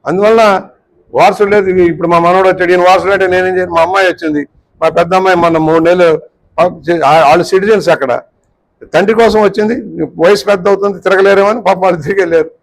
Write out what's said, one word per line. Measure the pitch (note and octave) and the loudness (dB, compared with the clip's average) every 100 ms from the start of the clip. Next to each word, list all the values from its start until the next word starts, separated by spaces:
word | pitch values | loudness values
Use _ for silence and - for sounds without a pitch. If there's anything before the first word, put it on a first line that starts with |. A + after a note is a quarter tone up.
| - | -4
అందువల్ల | F3 G#3 A3+ G#3+ F#3+ - _ _ _ _ B2+ | 0 2 4 2 0 -6 _ _ _ _ 0
వారసుడు | F3+ F#3+ G3+ | 0 2 0
లేదు. | G#3 F#3+ | 0 0
ఇవి | F#3 F3 | 0 0
ఇప్పుడు | D#3+ E3+ | -2 -2
మా | E3+ E3+ | 0 2
మనవడు | F#3 F#3 | 2 0
వచ్చాడు, | F3+ F3+ | 0 0
ఈయన | F3+ F3+ | 2 2
వారసుడు | F#3+ F3+ G3 | 2 0 -2
అంటే | F#3 | 0
నేనేం | F3+ F#3 F#3 | -2 -2 -4
చేయను? | F3+ E3 | -2 -2
మా | E3 | 0
అమ్మాయి | G3 F#3 | 0 -2
వచ్చింది, | - E3 D3 C#3+ _ _ _ | -2 -6 -6 -8 _ _ _
మా | D#3+ E3 | -2 0
పెద్ద | E3+ F#3 | 0 0
అమ్మాయి | F#3+ F3+ | 0 0
మొన్న | E3+ E3 D#3 | 0 0 0
మూడు | E3 E3 | 2 2
నెలలు, | F3+ E3+ D#3 - _ _ - | 2 2 0 -6 _ _ -4
ఆ-, | F3 E3+ D3 E3+ C#3 D#3+ D3 | -4 -4 -6 -2 2 4 4
వాళ్ళు | E3+ E3+ | 2 0
సిటిజన్స్ | F#3+ G3+ G#3 D#3+ | -2 0 0 0
అక్కడ, | D#3 C3 A#2+ - _ _ _ _ _ G#2+ | -2 -2 -4 -8 _ _ _ _ _ -4
తండ్రి | D3+ G3 A3+ | -2 0 2
కోసం | A3+ G#3+ G#3 | 2 2 0
వచ్చింది. | G3+ G#3+ B3 G3 E3 D3 - | 0 -4 -4 -8 -10 -10 0
వయసు | E3+ G3+ G3+ | 0 2 0
పెద్ద | G3+ F#3+ | -2 0
అవుతుంది, | G3 G3+ F#3+ | -2 -2 -4
తిరగలేరేమో | F#3+ F#3+ G3 G3 G3+ | -2 0 2 2 0
అని | A#3 F#3 | 0 -2
పాపం | F#3 F#3 | 0 -2
వాళ్ళు | F3 C#3+ | -2 -4
తిరిగలేరు. | G3 F3 E3 D#3 _ | -4 0 -2 -2 _